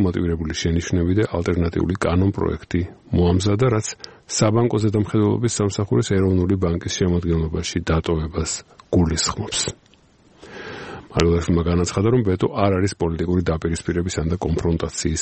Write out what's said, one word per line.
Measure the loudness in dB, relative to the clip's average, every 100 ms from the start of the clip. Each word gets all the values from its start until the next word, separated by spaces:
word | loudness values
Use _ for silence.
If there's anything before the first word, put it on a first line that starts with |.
მოტივირებული | 2 2 0 -2 -4 -2
შენიშვნები | 0 0 0 0 2
და | 2 0
ალტერნატიული | 0 0 0 0 0 -2 0
კანონპროექტი | 0 2 2 0 -2 -4 -4 -4 -4 -8 -2
მოამზადა, | 2 4 2 2 2 2
რაც | 2 -2 -10 -18 -20 -8
საბანკო | 0 2 4 2 2
ზედამხედველობის | 0 0 0 2 2 2 -2
სამსახურის | 0 -2 -2 0 0 2
ეროვნული | 2 4 4 2 2
ბანკის | 0 -2 -4 0
შემადგენლობაში | 2 2 2 0 0 -2 -4 -4 0
დატოვებას | 0 2 -2 -2 -4 -6 -6 -12 -20 -2
გულისხმობს. | 2 2 0 -2 -4 -6 -4 -6 -8 _ _ _ _ _ _ -20 -16 -14 -14 -14 -16 -6
მარგველაშვილმა | 0 2 2 2 0 2
განაცხადა, | 0 0 0 2
რომ | 2
ვეტო | 2 0 0 0
არ | 2
არის | 2 0 -2
პოლიტიკური | -4 -2 0 0
დაპირისპირების | 0 -2 -2 -4 -4 -2 -2 -2
ან | -2
და | -2
კონფრონტაციის | -2 0 0 0 -2 -4 -4 -2